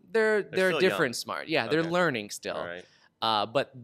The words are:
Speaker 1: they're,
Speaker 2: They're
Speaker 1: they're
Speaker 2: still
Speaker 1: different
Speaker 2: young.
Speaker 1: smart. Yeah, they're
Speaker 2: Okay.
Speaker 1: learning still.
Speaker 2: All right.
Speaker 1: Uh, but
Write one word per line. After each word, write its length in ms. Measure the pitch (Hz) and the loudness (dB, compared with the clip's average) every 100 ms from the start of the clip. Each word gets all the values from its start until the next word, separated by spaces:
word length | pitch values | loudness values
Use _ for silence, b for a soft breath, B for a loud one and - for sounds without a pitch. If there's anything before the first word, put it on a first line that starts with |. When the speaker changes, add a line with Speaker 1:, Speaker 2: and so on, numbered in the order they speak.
| - | -4
Speaker 1:
they're, 320 | 220 220 214 | 2 4 2
Speaker 2:
They're 80 | - | 0
Speaker 1:
they're 180 | 190 185 | 2 2
Speaker 2:
still 80 | 160 | 4
Speaker 1:
different 320 | 185 101 139 | 2 4 0
Speaker 2:
young. 100 | 113 | 0
Speaker 1:
smart. 260 | 110 82 69 | -6 -6 -2
Yeah, 200 | 156 113 | -2 2
they're 120 | 151 | 0
Speaker 2:
Okay. 100 | 165 | 0
Speaker 1:
learning 420 | 175 170 120 104 | 0 0 -2 -6
still. 240 | - 95 87 | -8 -6 -6
Speaker 2:
All 80 | 87 | -6
right. 200 | 87 - b b - | -10 -14 b b -6
Speaker 1:
Uh, 220 | 113 107 104 | 0 0 0
but 260 | 131 120 127 | -2 -4 -8